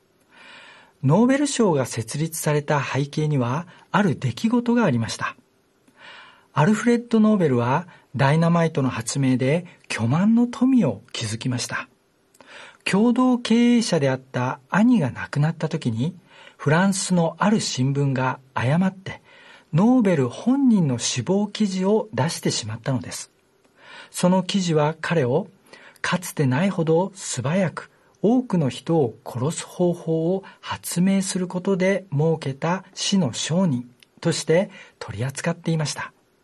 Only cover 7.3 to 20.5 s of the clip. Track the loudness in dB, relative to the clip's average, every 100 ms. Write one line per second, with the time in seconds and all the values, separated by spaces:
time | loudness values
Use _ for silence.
7.3 | 4 2 2 0 -2 -4 -16 _ 0 2
8.3 | 4 4 4 2 0 -2 -4 -6 -2 0
9.3 | 2 2 0 -4 -16 -10 -4 0 2 4
10.3 | 4 2 2 2 4 2 -2 -10 -10 -8
11.3 | -6 -4 -4 -6 -10 -12 _ _ _ _
12.3 | _ -20 -20 -20 -12 -2 2 2 4 2
13.3 | 2 2 4 4 4 2 0 0 -2 -4
14.3 | -4 -4 -6 _ 2 4 4 0 -4 -6
15.3 | -2 -2 -2 -4 -4 -4 -2 -4 -6 _
16.3 | -20 -20 -6 0 2 2 0 0 2 0
17.3 | 0 2 2 0 -2 0 0 0 0 -2
18.3 | -4 _ -4 0 2 0 -2 -12 -14 _
19.3 | -20 -20 -20 _ 2 4 4 4 2 0
20.3 | -2 0